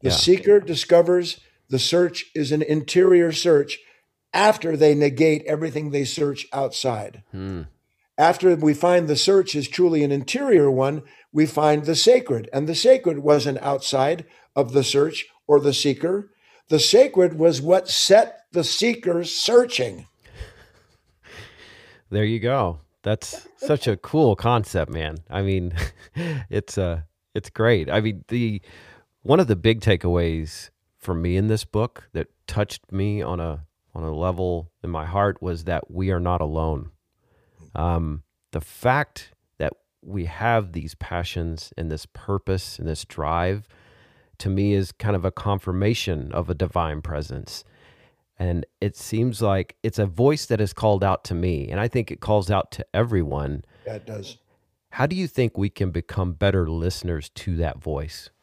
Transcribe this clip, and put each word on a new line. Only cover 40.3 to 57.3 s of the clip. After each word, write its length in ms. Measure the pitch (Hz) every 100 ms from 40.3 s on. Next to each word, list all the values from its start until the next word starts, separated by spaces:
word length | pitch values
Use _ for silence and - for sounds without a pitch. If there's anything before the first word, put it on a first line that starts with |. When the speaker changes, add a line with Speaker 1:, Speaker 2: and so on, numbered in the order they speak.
| - 113 117 98
Speaker 2:
these 200 | 85 76 -
passions 800 | - 87 87 - 82 80 - -
and 160 | 82
this 140 | 76 -
purpose 720 | - - 98 - 95 - -
and 100 | 82
this 160 | 78
drive, 640 | - - 76 85 90 101 107 _ _ _ _ _ _ _
to 120 | 98
me, 240 | 95 101
is 180 | 101 95
kind 240 | - 107 98
of 100 | 92
a 60 |
confirmation 1000 | - 104 98 - 92 101 117 - 78 67
of 180 | - 82
a 40 |
divine 480 | 80 87 87 82 76
presence. 600 | - 76 73 65 - - _ _ _ _ _ _ _ _
And 280 | 90 87 - _
it 140 | 101 -
seems 460 | - 110 123 107
like 340 | 107 95 90 -
it's 160 | 113 -
a 60 | 101
voice 400 | 80 131 151 -
that 120 | 110
is 120 | 101
called 300 | - 110 101
out 200 | 98 92 -
to 100 | 87
me, 340 | 90 80 69
and 100 | 87
I 80 | 117
think 240 | 127 110
it 80 | -
calls 300 | - 107 92
out 200 | 101 -
to 120 | - -
everyone. 680 | 95 117 101 76 71 71 73 - _ -
Speaker 1:
Yeah, 100 | 107
it 100 | -
does. 320 | 107 95 - _ _ _ _ _
Speaker 2:
How 140 | - 135
do 100 | 185
you 120 | 175
think 300 | - 120 -
we 120 | 101
can 220 | - 95
become 420 | 85 - - 90
better 360 | 80 101 95 80
listeners 600 | 82 85 - 87 82
to 260 | 73